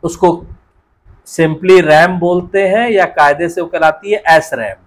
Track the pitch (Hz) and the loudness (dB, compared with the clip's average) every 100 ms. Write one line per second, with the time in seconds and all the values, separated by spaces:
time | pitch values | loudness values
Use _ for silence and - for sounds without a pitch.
0 | - - 180 170 - - _ _ _ _ | -10 0 0 0 -10 -20 _ _ _ _
1 | _ _ - - 160 156 185 185 156 151 | _ _ -16 -2 -2 -2 4 4 6 4
2 | 175 180 175 180 180 196 196 202 240 208 | 4 0 -2 -2 -2 -2 0 0 0 0
3 | 175 - 147 147 170 175 170 170 160 156 | -2 0 0 0 -4 -6 -8 0 0 0
4 | 202 208 165 160 156 131 107 95 | -6 -4 2 0 0 -8 -8 -10